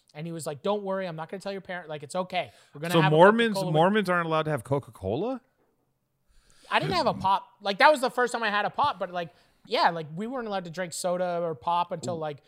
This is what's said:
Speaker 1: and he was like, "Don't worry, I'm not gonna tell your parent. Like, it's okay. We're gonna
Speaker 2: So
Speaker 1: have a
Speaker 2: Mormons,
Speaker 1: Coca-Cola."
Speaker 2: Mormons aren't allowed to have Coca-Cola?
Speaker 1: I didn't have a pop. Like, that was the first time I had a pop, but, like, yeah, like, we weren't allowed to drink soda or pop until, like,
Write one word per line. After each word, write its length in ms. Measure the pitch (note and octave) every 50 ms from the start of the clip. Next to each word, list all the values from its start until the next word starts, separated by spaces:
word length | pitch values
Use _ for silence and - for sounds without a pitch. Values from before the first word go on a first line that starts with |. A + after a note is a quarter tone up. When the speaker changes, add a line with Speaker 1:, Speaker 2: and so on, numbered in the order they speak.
| _ _ -
Speaker 1:
and 120 | D3+ D#3+
he 60 | E3+
was 160 | E3 E3 D#3
like, 160 | E3 D3+ B2 -
"Don't 180 | G3 G#3 G#3 G3+
worry, 220 | F#3+ F#3+ F#3+ F#3+
I'm 80 | F3 D#3+
not 120 | D#3+ D#3+ -
gonna 120 | G3+ F#3+
tell 100 | - G3
your 80 | G3 F#3+
parent. 280 | - - F3+ F3+ E3 D#3
Like, 120 | D#3 D3+
it's 140 | D3 C3+ -
okay. 360 | F#3 F#3 F3+ F#3 F3 D3 A2 - - _ _ -
We're 80 | C#3+
gonna 120 | D#3 E3+ E3+
Speaker 2:
So 80 | E3
Speaker 1:
have 100 | F3+ F#3+
a 40 | D3+
Speaker 2:
Mormons, 380 | D#3+ F3+ G3+ A3 A#3 A#3 A3+ G3
Speaker 1:
Coca-Cola." 180 | G3 F#3+ F3+ D#3
Speaker 2:
Mormons 360 | D#3 E3+ F#3+ G#3 A3 F#3+ F3+
aren't 160 | F3+ F3 E3+
allowed 180 | D#3+ D#3+ D#3 D3+
to 80 | D#3
have 120 | D3+ B2 -
Coca-Cola? 760 | - C#3 C#3+ - - G2+ - F2+ F#2+ A2 D3 G3+ B3 C4 A#3+ - _ _ _ _ _ _ _ _ _ _ _ _ _ _ _ _ _ _ _ _ _ _ _ - -
Speaker 1:
I 80 | G3 A3+
didn't 140 | D#4+ F#4+ F#4+
have 100 | E4+ C#4
a 60 | G#3+ D#3+
pop. 340 | G3 F#3 F#3+ G3 F3+ - - _ _
Like, 160 | G3+ G3+ G3+ -
that 120 | C#4+ D#4
was 100 | D#4 B3
the 80 | C4 A#3+
first 240 | - B3 B3 A#3 -
time 80 | A#3
I 80 | A3+ G#3
had 160 | G3+ G#3 G#3
a 40 | F3+
pop, 260 | - - C#4 D4 C4
but, 140 | F3+ G3 F3+
like, 180 | F3+ F3+ F3 D#3 - _ _ _ _ _ _
yeah, 220 | - G#3+ D#4 D#4+ F#3+
like, 160 | E3+ E3 D#3 C#3+ D#3
we 100 | F3 G#3+
weren't 200 | A#3 C#4 B3+ A3+
allowed 160 | G#3+ G3+ F#3+ F3
to 60 | E3+
drink 220 | D3 F#3 F#3 E3+ -
soda 460 | - - F3+ F3+ F3+ F3+ F3+ F3 E3+ F3
or 100 | E3 D#3
pop 380 | D#3+ - E3+ E3+ F3 F3 -
until, 260 | F3+ E3 - F#3 E3+
like, 200 | D#3+ D#3 D3+ D3 - _